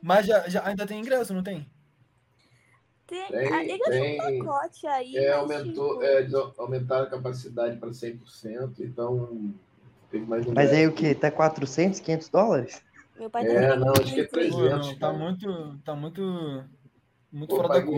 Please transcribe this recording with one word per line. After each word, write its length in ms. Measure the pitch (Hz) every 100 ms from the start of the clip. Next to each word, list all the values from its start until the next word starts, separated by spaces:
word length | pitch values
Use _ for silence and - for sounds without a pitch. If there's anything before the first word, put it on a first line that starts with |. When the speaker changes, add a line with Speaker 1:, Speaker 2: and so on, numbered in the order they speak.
Speaker 1:
Mas 240 | 165 196 202
já, 220 | 208 175
já, 160 | 180
ainda 220 | 190 202 202
tem 140 | 214
ingresso, 340 | 233 262 214
não 80 | 185
tem? 260 | 185 175 143 _ _ _ _ _ _ _ _ _ _ _ _ _
Speaker 2:
Tem, 220 | - 349 381
Speaker 3:
Tem, 240 | - -
Speaker 2:
ah, 100 | 320
ele 80 | 320 381
achou 120 | 539
um 60 | -
Speaker 3:
tem. 380 | - - 679 -
Speaker 2:
pacote 420 | - 277 320 - 311
aí, 280 | 269 254 262
Speaker 3:
É, 140 | 269
Speaker 2:
mas, 60 | 285 294 294
Speaker 3:
aumentou, 320 | 277 110 143
Speaker 2:
tipo 100 | 135
Speaker 3:
é, 180 | 135 135
des-, 120 | 131 135 127 -
aumentaram 480 | 127 131 127 131 135
a 40 |
capacidade 680 | - 127 127 127 120 120 117
pra 140 | 117
cem 240 | 117 117 117
por 120 | -
cento, 540 | - 110 117 131 -
então 720 | 127 127 120 123 120 117 104 101 _ _ - _ -
teve 140 | 110 113
mais 180 | 113 120
Speaker 4:
Mas 240 | 120 143
aí 120 | 147
Speaker 3:
ingresso. 80 | 160
Speaker 4:
o 20 | 156
quê? 180 | 156
Tá 160 | 135 147
quatrocentos, 720 | 147 156 156 135 143 185 190
quinhentos 280 | - 160 160
dólares? 540 | 180 220 156 120 - _ _ - -
Speaker 2:
Meu 140 | 226
pai 140 | - 110
tá 40 |
Speaker 3:
É, 20 |
Speaker 2:
querendo 300 | 120 131 127
Speaker 3:
não, 80 | 131
acho 100 | 135
que 80 | 127
é 40 | 131
Speaker 2:
muito 40 |
ir. 80 | 151
Speaker 3:
trezentos, 300 | 156 170 127
Speaker 1:
Pô, 80 | 127 143 143
não, 20 |
tá 120 | 135 151
Speaker 3:
cara. 60 | 156
Speaker 1:
muito, 600 | 165 185 202 175 151 143
tá 100 | 143
muito... 720 | 147 151 175 190 180 160 135 139 _ _ _ _ _ _
Muito 180 | 147 156
Speaker 3:
Pô, 60 | 190
Speaker 1:
fora 120 | 175
da 60 |
Speaker 3:
paguei 200 | 139 147